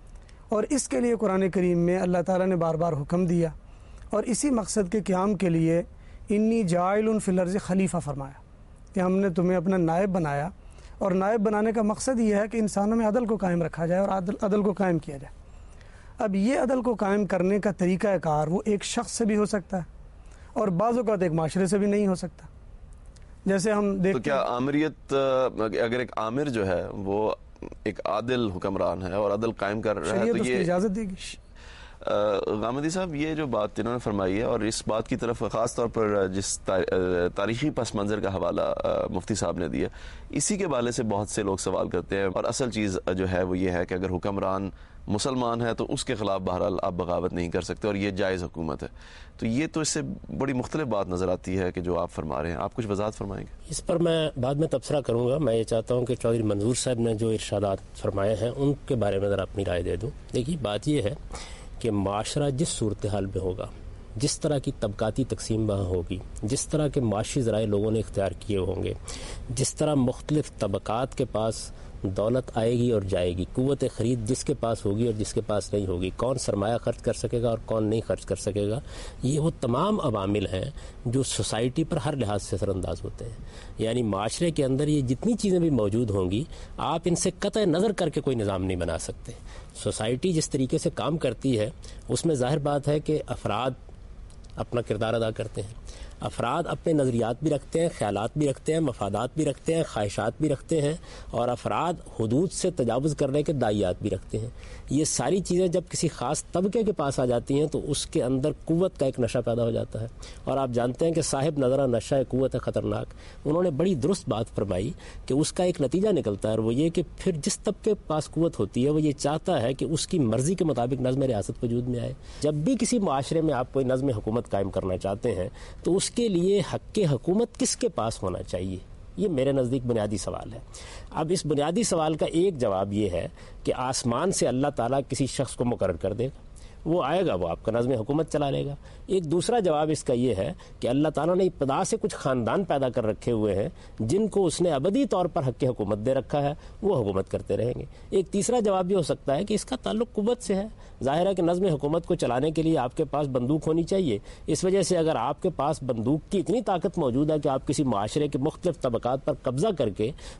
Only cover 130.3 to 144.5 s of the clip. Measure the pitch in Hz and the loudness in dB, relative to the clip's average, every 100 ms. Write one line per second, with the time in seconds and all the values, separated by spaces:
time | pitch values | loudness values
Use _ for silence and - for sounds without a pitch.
130.3 | 87 - 113 - - - - - - 156 | -6 -8 -12 -14 -16 -14 -14 -8 -4 0
131.3 | 180 143 143 147 180 208 175 156 156 180 | 0 0 2 2 2 2 2 2 0 0
132.3 | 165 190 151 117 95 98 101 101 85 92 | 2 2 2 2 2 2 0 0 0 -4
133.3 | - - - - 123 127 127 120 117 180 | -8 -18 -8 -4 -2 -2 -2 0 2 2
134.3 | - 151 123 143 139 117 135 135 - 135 | 2 2 2 0 0 0 0 0 0 0
135.3 | - 131 - 123 117 95 87 95 104 127 | 0 -4 0 0 2 0 0 -2 0 -2
136.3 | - - - - - 160 175 135 175 170 | -6 -16 -18 -18 -8 0 2 2 2 2
137.3 | 92 85 85 - 113 123 127 107 147 160 | 2 0 -2 0 0 2 0 0 0 0
138.3 | 147 143 143 139 143 - - - 185 156 | 0 0 0 -4 -6 -12 -14 -2 0 2
139.3 | 175 170 240 180 151 156 151 - 123 127 | 2 2 2 4 4 2 0 2 2 4
140.3 | 95 113 - - - 110 135 156 147 156 | 2 0 -4 -12 -6 0 2 2 2 2
141.3 | 180 185 - 135 143 185 226 202 - 143 | 4 2 2 0 2 0 0 -2 -2 0
142.3 | 127 110 160 185 147 131 123 110 101 - | 2 2 2 2 0 0 0 0 0 0
143.3 | 113 107 95 131 - - - 113 185 214 | 2 2 2 0 -6 -12 -6 0 2 2
144.3 | 196 180 | 2 2